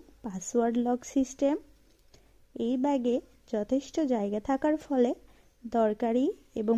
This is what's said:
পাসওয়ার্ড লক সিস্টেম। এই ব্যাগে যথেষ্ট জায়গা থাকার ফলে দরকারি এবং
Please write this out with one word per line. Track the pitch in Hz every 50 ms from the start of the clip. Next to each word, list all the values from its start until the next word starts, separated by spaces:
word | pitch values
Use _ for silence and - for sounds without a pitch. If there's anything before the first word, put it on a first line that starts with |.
| - - - -
পাসওয়ার্ড | - 233 185 190 - - - 240 233 233 233
লক | 247 240 240 247 247 -
সিস্টেম। | - - 277 262 - - - 277 277 302 427 - - - _ _ _ _ _ _ _ _ - _ _ _ _ - _ -
এই | - 233 233 262
ব্যাগে | 254 254 285 285 269 233 247 240 285 - - - - _
যথেষ্ট | - - 214 208 - 262 277 277 - - 330
জায়গা | 320 262 254 220 202 202 208 214
থাকার | 208 - 269 269 - 302 302
ফলে | 302 - - 285 254 240 240 - - - - - - _ - _ _ -
দরকারি | 226 - 233 226 214 214 208 247 226 226 247 262 339 440 - - - -
এবং | 226 214 214 233